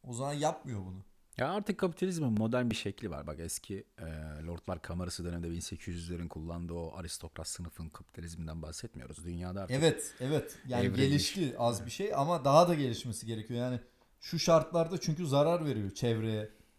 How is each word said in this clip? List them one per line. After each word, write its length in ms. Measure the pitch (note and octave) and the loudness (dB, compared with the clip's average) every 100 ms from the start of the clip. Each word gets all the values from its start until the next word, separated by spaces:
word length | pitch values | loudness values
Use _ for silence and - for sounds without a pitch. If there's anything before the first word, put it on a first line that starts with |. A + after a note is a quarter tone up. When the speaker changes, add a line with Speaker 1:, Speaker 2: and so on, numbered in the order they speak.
Speaker 1:
O 100 | C3 | -8
zaman 200 | A#2+ C3+ | -4 -2
yapmıyor 460 | D3 D3+ D#3+ - G#2+ F#2 | 0 0 0 -6 -6 -6
bunu. 180 | F#2 - _ _ - | -10 -14 _ _ -2
Speaker 2:
Ya 140 | C#3 | 0
artık 240 | G#3+ G3+ G3 | 0 -2 0
kapitalizmin 540 | F#3 D#3+ F#3 F3 C#3+ | 0 0 -2 2 2
modern 360 | G#2+ A2 B2 B2 | 2 2 2 2
bir 60 | A2 | 0
şekli 340 | G2+ - G#2 | -2 -6 -8
var. 160 | D2+ D2 | -6 -6
Bak 120 | D2 | -6
eski, 440 | E2+ - - G2 - - | -6 -8 -6 -10 -10 -12
e, 80 | E2 D#2 D#2 D2+ D#2+ | -8 -8 -8 -8 -8
Lordlar 360 | E2+ - F2+ | -8 -6 -6
Kamerası 440 | - F2+ F2+ - F2 | -4 -4 -4 -4 -4
döneminde 260 | E2+ E2+ | -4 -4
bin 80 | E2+ | -4
sekiz 360 | - - - F2 | -6 -8 -6 -6
yüzlerin 320 | E2+ F2 E2+ | -6 -6 -6
kullandığı 460 | - D#2+ E2+ F2 | -6 -6 -6 -6
o 200 | E2+ E2 - | -6 -6 -8
aristokrat 520 | E2+ - E2+ - E2 | -10 -8 -10 -10 -8
sınıfın 420 | - E2+ - D#2+ | -8 -8 -8 -12
kapitalizminden 720 | - - - E2+ E2 D#2+ D#2+ | -12 -16 -12 -10 -8 -6 -6
bahsetmiyoruz. 640 | D#2 F2+ A2+ - - D#2+ E2 | -8 -10 -10 -12 -12 -10 -6
Dünyada 360 | E2+ F2+ F#2+ | -6 -4 -6
artık 140 | F#2+ C3 | -2 4
Speaker 1:
Evet, 360 | D#3+ D3 - - | 4 4 -6 -4
evet. 380 | B2+ D3 - - B2+ | 0 0 -2 -10 -4
Yani 180 | A#2+ G2 | 2 2
Speaker 2:
evrilmiş. 140 | F#2+ | 4
Speaker 1:
gelişti 540 | C3+ C#3+ - G3 D3+ - | 4 4 2 0 -2 2
az 180 | A#2+ A2 | 2 2
Speaker 2:
Evet. 80 | A#2 | -4
Speaker 1:
bir 40 | |
şey 220 | - G3+ - | -4 -2 0
ama 300 | D3 F3 C3+ | 2 4 8
daha 220 | D3 E3+ | 10 10
da 40 | |
gelişmesi 520 | E3 C3+ A2+ A#2+ G#2+ A2 | 6 2 0 -4 -6 -4
gerekiyor. 340 | A2+ G#2+ A#2+ | -6 -4 -2
Yani 200 | B2 B2 - _ _ _ | -2 -2 -6 _ _ _
şu 200 | - E3+ | -6 0
şartlarda 600 | - E3 C3+ E3+ E3 F#3 | 6 6 6 2 2 0
çünkü 280 | - D#3 E3+ | -2 0 2
zarar 380 | C#3 D3 F3 D3+ | 4 6 4 2
veriyor 260 | A2+ G2 | -2 -2
çevreye, 580 | - B2 A2+ A2+ A2 G#2+ - - | 0 2 2 0 -2 -4 -12 -20